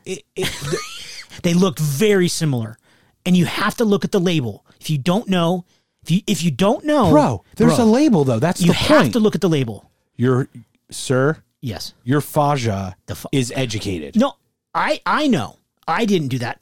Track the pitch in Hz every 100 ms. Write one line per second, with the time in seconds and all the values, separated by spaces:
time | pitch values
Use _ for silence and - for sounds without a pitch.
0 | - 185 _ - 185 - 143 - 1077 -
1 | - - - - 175 170 190 - 151 139
2 | 214 202 180 - 160 127 110 110 _ _
3 | _ _ - 180 165 - 302 - 220 196
4 | - 208 180 165 120 98 _ _ - 151
5 | 123 185 240 185 170 180 - _ _ _
6 | - 170 - 180 170 127 196 277 302 302
7 | 233 294 269 107 - - 226 160 233 226
8 | 311 202 135 113 156 185 175 175 - 302
9 | 156 214 214 185 190 156 123 98 _ _
10 | _ - 123 127 131 123 113 _ _ -
11 | - 127 139 156 _ _ - 101 - -
12 | 120 147 - - 143 143 117 98 95 -
13 | - 95 - 135 123 - 131 107 - 180
14 | - 220 269 - _ _ _ 165 190 311
15 | - 214 302 196 101 - _ _ - 165
16 | 226 196 139 127 117 139